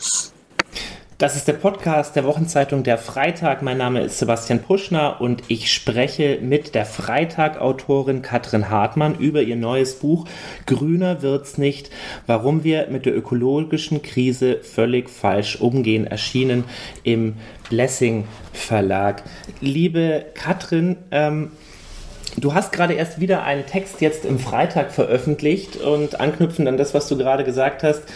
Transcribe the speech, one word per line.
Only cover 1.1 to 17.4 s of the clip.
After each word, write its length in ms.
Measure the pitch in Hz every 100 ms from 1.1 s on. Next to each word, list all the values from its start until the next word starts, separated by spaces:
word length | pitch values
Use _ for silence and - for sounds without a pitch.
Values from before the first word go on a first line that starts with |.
| -
Das 140 | 143 143
ist 120 | -
der 60 |
Podcast 640 | 147 196 196 170 156 143 147
der 100 | 131
Wochenzeitung 560 | 151 165 143 139 139
Der 160 | 123 113
Freitag. 640 | - 135 156 - 165 131
Mein 160 | 135 127
Name 240 | 123 123
ist 160 | - -
Sebastian 460 | 117 113 - 117
Puschner 580 | - 196 - 165 147 -
und 220 | 123 120 -
ich 220 | 113 -
spreche 680 | - - 117 143 - 147 135
mit 320 | 123 143 -
der 140 | 113 107
Freitag-Autorin 1400 | - - 127 165 170 156 156 131 135 - 139 135 135
Katrin 480 | - 120 - 110 98
Hartmann 420 | 107 107 151 151 -
über 240 | 147 147
ihr 120 | 117 117
neues 440 | 113 131 131 -
Buch 260 | 143 165 - - - - -
Grüner 560 | 123 147 175 185 175
wird's 380 | 139 139 139 -
nicht, 320 | 143 139 - - - - -
warum 380 | 113 123 156
wir 240 | 160 156 -
mit 180 | 131 127
der 100 | 107
ökologischen 840 | 110 123 127 143 160 160 - 151
Krise 640 | - 127 127 127 127 120
völlig 480 | - - 117 123 123
falsch 460 | - 104 101 104 -
umgehen, 500 | 123 131 110 110 107
erschienen 560 | 107 - 127 131 123 123 - - -
im 320 | - 113 110 110